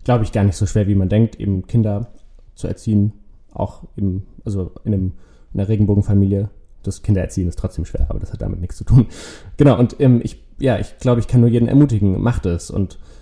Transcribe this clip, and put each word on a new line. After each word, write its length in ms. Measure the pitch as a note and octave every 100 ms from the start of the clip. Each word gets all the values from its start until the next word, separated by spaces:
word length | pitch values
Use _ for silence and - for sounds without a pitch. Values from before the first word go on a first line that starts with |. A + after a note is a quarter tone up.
glaub 180 | - A#2+
ich, 100 | G#2+
gar 120 | A2
nicht 120 | G2+ -
so 100 | G2
schwer, 200 | G#2+ G2+
wie 80 |
man 140 | G2 F#2
denkt, 300 | G#2 A#2 -
eben 280 | G2+ F#2+ -
Kinder 420 | A#2 G#2+ G2+ A#2+ - - - -
zu 120 | - -
erziehen, 460 | - A2+ G#2 G#2 - - - -
auch 300 | - G2 - - -
eben, 300 | G2 F#2 - -
also 280 | - G2 F2+ -
in 100 | -
einem, 180 | G2 F#2+ - - - -
in 80 | G2+
einer 80 | G2
Regenbogenfamilie. 840 | G#2 G#2 G2+ G2 G2+ G2 G2 G2+ - - -
Das 200 | G2 -
Kindererziehen 460 | - F#2+ - - F2
ist 100 | -
trotzdem 260 | - -
schwer, 220 | - - -
aber 100 | D#2
das 140 | -
hat 100 | -
damit 180 | G2+ F2
nichts 160 | F2 -
zu 80 |
tun. 220 | - B2 - - - - - -
Genau, 220 | C#3+ B2
und, 220 | A#2+ -
ähm, 200 | C3+ A#2
ich, 200 | - - - -
ja, 200 | C3+ A2
ich 200 | G#2+ -
glaub, 200 | B2+ A#2
ich 100 | -
kann 120 | B2+
nur 100 | A#2
jeden 180 | A#2 A#2
ermutigen, 520 | C#3 D3 G#2+ G2 F#2+
macht 260 | G#2+ - F#2
es 240 | F2 -
und 280 | G2+ F#2 - - -